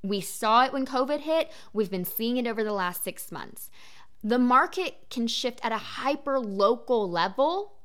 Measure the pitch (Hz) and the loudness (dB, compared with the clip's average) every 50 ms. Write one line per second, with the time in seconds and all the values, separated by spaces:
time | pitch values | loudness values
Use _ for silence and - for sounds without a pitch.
0 | - 190 208 196 170 - - - 233 214 220 240 254 262 262 269 262 262 269 254 | -2 -2 -2 -2 -2 -6 -8 -2 2 4 6 6 6 4 2 -2 -4 -2 0 0
1 | 269 262 294 294 285 311 320 330 311 - - - - - - 208 214 175 190 185 | 0 0 0 -2 0 0 2 2 0 -2 -6 -16 -16 -6 -2 -2 -2 0 -2 -4
2 | 180 - - - 226 233 247 254 240 233 220 226 220 214 208 202 185 175 180 - | -4 -4 -4 -2 -2 0 0 0 0 -2 -2 -2 -2 0 0 0 -2 -2 -4 -4
3 | - 196 180 - - - 175 139 - - - - - - - - - - - - | -8 -8 -8 -8 -12 -10 -10 -10 -10 -12 -14 -16 -18 -18 -18 -20 -20 -20 -20 -20
4 | - - - - - 208 233 254 247 247 247 262 320 349 - 370 370 - - - | -20 -20 -16 -8 -2 2 4 4 6 8 8 6 6 4 0 -4 -4 -4 -4 -10
5 | - - - 254 233 226 - - - 247 233 - - 226 226 208 - - - - | -16 -8 -4 -2 -2 -2 -2 -2 -2 -4 -4 -2 -4 -2 -2 -4 -6 -8 -10 -2
6 | 247 269 294 294 - 285 269 262 240 208 196 196 196 208 247 233 - - 254 226 | 0 0 0 0 -2 0 0 0 0 -2 2 4 6 6 4 2 2 0 2 2
7 | 208 180 170 170 170 196 190 - 269 311 349 392 415 - - - - | 2 0 2 0 0 0 2 2 2 2 2 0 -4 -6 -12 -18 -18